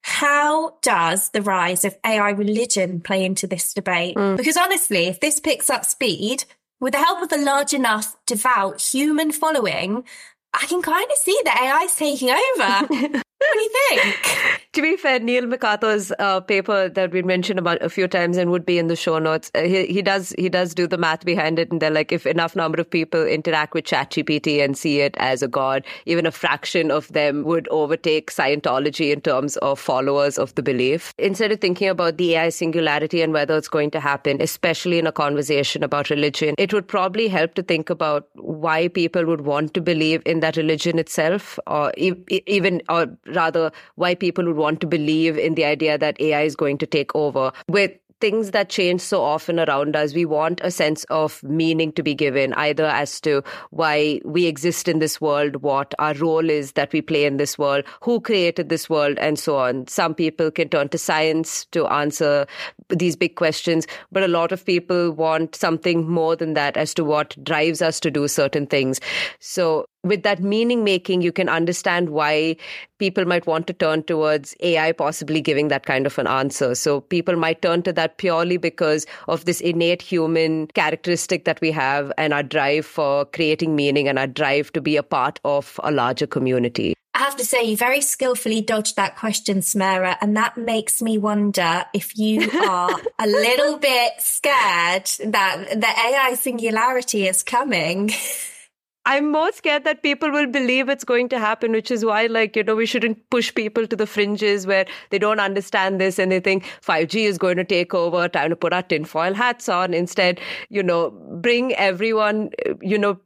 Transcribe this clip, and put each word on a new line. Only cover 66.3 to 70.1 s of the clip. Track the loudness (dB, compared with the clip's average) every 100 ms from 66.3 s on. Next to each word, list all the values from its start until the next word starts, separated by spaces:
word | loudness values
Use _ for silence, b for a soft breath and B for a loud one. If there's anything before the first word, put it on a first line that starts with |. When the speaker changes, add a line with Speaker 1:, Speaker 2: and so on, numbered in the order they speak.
| 0
Speaker 2:
than | -2
that | 0 0 0
as | -2
to | -2
what | 0 0 -2 -8
drives | -4 0 2 2
us | -2 0
to | -2
do | 0 0
certain | 0 0 0 0
things. | 0 0 -2 B B B B
So | -10 -2 0 0 -4 _
with | -2